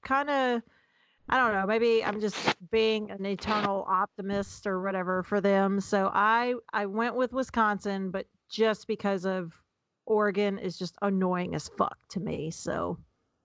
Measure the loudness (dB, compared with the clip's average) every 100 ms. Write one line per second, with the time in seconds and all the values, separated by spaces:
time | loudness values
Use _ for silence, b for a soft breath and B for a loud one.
0 | -2 0 2 0 2 0 -4 b b b
1 | b b -2 2 2 2 2 2 4 4
2 | 2 -2 -2 -2 -2 -4 -2 0 2 0
3 | -4 -6 -4 -4 -2 0 0 -2 0 0
4 | 0 -4 -4 -2 -4 -6 -4 -2 -2 -2
5 | 0 -2 0 2 4 4 4 0 0 2
6 | 2 2 4 4 2 -2 -4 -4 -4 -2
7 | -2 0 -2 -2 -2 2 2 2 -2 -4
8 | -4 -6 -8 _ -12 2 2 2 -4 -4
9 | 0 0 -2 -2 -6 -12 _ _ _ _
10 | 0 2 2 2 0 0 -4 -6 -8 -2
11 | 0 2 2 0 -2 -4 -6 -2 -2 -2
12 | _ -6 -4 -4 -6 -8 -6 -4 -4 -6
13 | -10 _ _ _